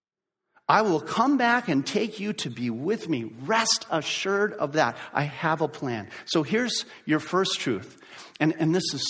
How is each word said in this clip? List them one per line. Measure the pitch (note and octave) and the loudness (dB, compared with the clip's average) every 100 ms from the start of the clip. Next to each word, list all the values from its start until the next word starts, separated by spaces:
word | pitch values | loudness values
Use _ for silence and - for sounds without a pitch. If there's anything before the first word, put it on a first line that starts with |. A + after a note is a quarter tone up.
| _ _ _ _ _ _ - | _ _ _ _ _ _ 2
I | E3+ | 4
will | G#3+ D#3+ | 6 2
come | - - B3 C#4+ | 0 2 4 4
back | A#3+ A#3+ A#3+ | 4 2 2
and | C#3 C3+ | 0 2
take | - A3+ - | 0 -2 -4
you | G3+ | -6
to | - C#3 | -4 -6
be | A#2+ A#2+ | -4 -4
with | A2+ D3+ A3 D#3+ | -2 -2 -4 -2
me. | C#3+ A2 A2+ | -4 -4 -10
Rest | C#3 A3 A3 - - | -2 0 2 0 0
assured | D#3 - - G3 G3 G#3 | -4 -2 -4 -2 0 0
of | G#3+ D3+ | 0 -2
that. | D3+ B2+ - - | 2 2 0 -6
I | - | -2
have | D3 - E3 D#3+ | -2 -2 -2 0
a | D#3 | -2
plan." | - C#3 A#2 G2+ - - | -2 -6 -4 -6 -14 -2
So | E3+ | 0
here's | C#3 G#3+ B3 - - - - | 2 0 0 -2 -6 -12 0
your | D#3 | 0
first | - F3+ F#3+ - | 2 0 0 0
truth. | - G2+ - - - - - - | -2 -2 -4 -18 -20 -20 -20 0
And, | D3+ D#3 | 0 2
and | D#3+ | 2
this | F3+ E3+ | 2 0
is | C#3 - | -2 -2